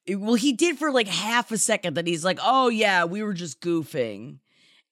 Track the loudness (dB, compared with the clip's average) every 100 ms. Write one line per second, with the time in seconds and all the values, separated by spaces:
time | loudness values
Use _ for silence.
0 | -8 -4 2 2 2 2 0 0 0 0
1 | 0 -2 0 0 0 -2 0 0 0 -2
2 | -2 -2 0 0 2 4 4 2 2 2
3 | 2 -2 -4 -6 -8 -8 -2 -2 -2 -4
4 | -4 -4 -14 -18 _ _ _ _ _